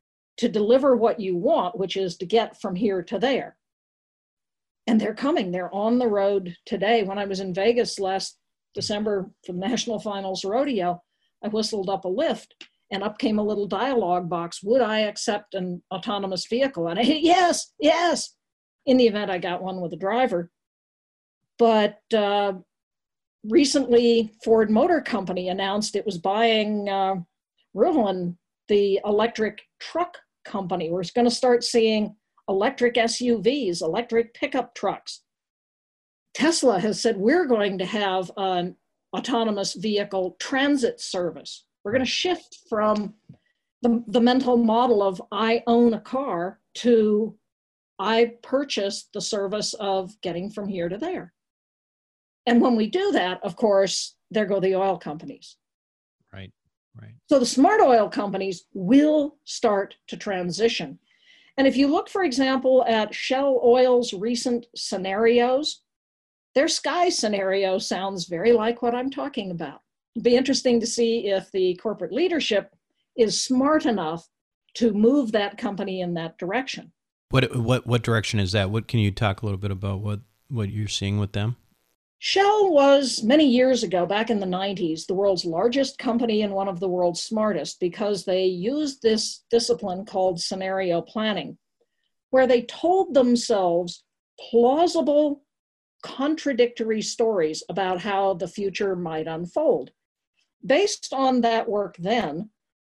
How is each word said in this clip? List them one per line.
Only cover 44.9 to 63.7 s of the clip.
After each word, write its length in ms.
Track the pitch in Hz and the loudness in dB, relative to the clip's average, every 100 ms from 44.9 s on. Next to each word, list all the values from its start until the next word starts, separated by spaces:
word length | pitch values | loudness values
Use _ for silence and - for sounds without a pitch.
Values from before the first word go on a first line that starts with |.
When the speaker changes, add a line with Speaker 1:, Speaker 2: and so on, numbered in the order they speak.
| 208 | 2
Speaker 1:
of, 200 | 196 180 - | 2 -2 -8
"I 320 | 202 226 233 233 | -4 0 0 2
own 260 | 233 240 | 4 4
a 80 | 214 | 2
car," 580 | - 262 277 175 180 - _ - | -6 -6 -4 -4 -6 -10 _ -4
to 600 | 240 226 214 208 220 - _ _ _ _ _ - | 4 4 4 2 -2 -8 _ _ _ _ _ -6
I 360 | 196 226 233 233 | 0 2 2 0
purchase 680 | - 269 285 - 196 208 - | -4 -4 -2 -4 -4 -6 -12
the 80 | 202 | -10
service 520 | 170 208 196 208 - - | -6 -4 -4 -4 -6 -6
of 440 | 202 190 190 - | -2 -2 -4 -10
getting 280 | 185 170 202 | -8 -6 -8
from 180 | 220 202 | -8 -8
here 220 | 190 170 | -4 -4
to 80 | 202 | -4
there." 360 | 330 359 175 _ _ _ _ _ _ _ _ _ _ _ 240 | -6 -8 -12 _ _ _ _ _ _ _ _ _ _ _ 2
And 160 | 240 | 4
when 140 | 262 226 | 4 2
we 120 | 214 | 0
do 240 | 359 403 | -2 0
that, 320 | 269 180 185 | 0 -2 -4
of 120 | 196 - | -8 -2
course, 600 | 226 196 190 - - _ _ | 2 4 2 -2 -8 _ _
there 140 | 214 196 | -4 0
go 140 | 196 | 0
the 160 | 185 185 | 0 0
oil 220 | 196 180 | 0 -2
companies. 600 | 165 156 147 - - _ _ _ _ _ _ _ _ | -6 -12 -14 -18 -20 _ _ _ _ _ _ _ _
Speaker 2:
Right, 180 | 98 92 _ _ _ _ 113 | -18 -18 _ _ _ _ -20
right. 140 | 107 120 - | -20 -18 0
Speaker 1:
So 80 | 277 | 2
the 80 | 240 | 2
smart 340 | 247 339 440 | 4 4 6
oil 300 | 330 233 202 | 6 6 4
companies 560 | - 202 190 190 175 _ | -2 -4 -4 -6 -8 _
will 640 | 196 180 269 302 302 285 _ | -8 4 4 6 2 0 _
start 520 | - - 226 202 196 - - | -14 -2 0 0 -2 -10 -16
to 100 | 175 | -12
transition. 800 | 208 185 180 165 233 233 143 - _ _ _ _ _ - | -6 -4 -4 0 -2 -2 -8 -12 _ _ _ _ _ 2
And 100 | 269 | 2
if 80 | 247 | 4
you 120 | 277 | 2
look, 220 | 339 - | 2 -2
for 140 | 403 | -2
example, 600 | 349 247 262 269 262 262 - | -2 0 0 2 4 4 4
at 260 | 220 214 | 2 0
Shell 460 | - - 262 277 254 | -4 -2 0 2 4
Oil's 500 | 240 | 6